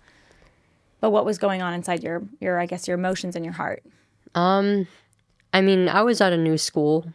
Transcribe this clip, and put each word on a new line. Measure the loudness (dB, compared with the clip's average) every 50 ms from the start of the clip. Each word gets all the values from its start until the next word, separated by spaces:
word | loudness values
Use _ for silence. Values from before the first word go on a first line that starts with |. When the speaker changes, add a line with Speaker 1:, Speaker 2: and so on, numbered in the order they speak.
| _ _ _ _ _ _ _ _ _ _ _ _ _ _ _ _ _ _ _ _
Speaker 1:
But | 0 2
what | 2 2 2
was | 0 -2 -2
going | -2 -2 -2 -2 -4
on | -4 -6
inside | -6 -4 -4 -4 -4 -4
your, | -6 -6 -8 -8 -10 -12 -8
your, | -4 -4 -2 -2
I | -2
guess, | -4 -6 -8 -6
your | -4 -4 -2
emotions | -2 -2 -4 -4 -6 -8 -8
and | -8 -8
your | -8 -8
heart? | -8 -6 -6 -6 -8 -12 -18 _ _ _ _ _ _ _ -8 -4
Speaker 2:
Um, | 0 0 2 2 2 2 2 0 0 -2 -4 -8 -16 _ _ _ _ _ _ _ _ _ _ 2
I | 2 4
mean, | 4 4 4 4 2
I | 2 2 2
was | 2 4 4
at | 4 4 4
a |
new | 2 2 2 2 0
school. | -2 -2 -2 0 2 2 2 2 0 -4 -10